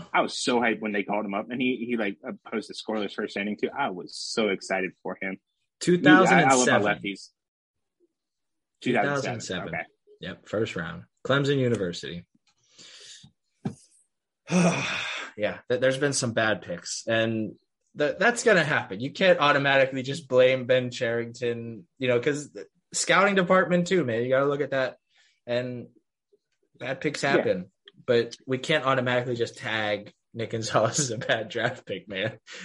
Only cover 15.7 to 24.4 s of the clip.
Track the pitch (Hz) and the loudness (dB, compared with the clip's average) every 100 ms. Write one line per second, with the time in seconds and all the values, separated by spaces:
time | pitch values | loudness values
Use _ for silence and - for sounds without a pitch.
15.7 | 123 131 135 147 135 123 113 110 98 - | 2 2 2 -2 0 -2 0 0 0 -4
16.7 | 87 - - - 113 113 113 104 - _ | -10 -10 -10 -2 0 2 -2 -4 -8 _
17.7 | _ _ 139 147 - 226 240 233 185 151 | _ _ -4 -2 2 0 2 4 4 4
18.7 | 131 - 95 135 - 180 170 143 143 139 | -2 -2 -8 -8 2 4 6 6 4 4
19.7 | 139 131 131 127 139 131 127 127 131 120 | 4 4 0 -6 -8 0 6 6 4 2
20.7 | 127 123 - 117 117 117 117 120 117 117 | 2 0 -4 -2 -2 -6 -6 -4 -4 -8
21.7 | 110 - - 127 120 151 143 135 101 - | -12 -16 -4 0 2 2 -2 -8 -16 -18
22.7 | _ _ - - 170 202 190 180 185 165 | _ _ -6 2 4 6 4 4 4 4
23.7 | 180 175 190 127 113 127 131 | 0 2 0 0 -2 2 2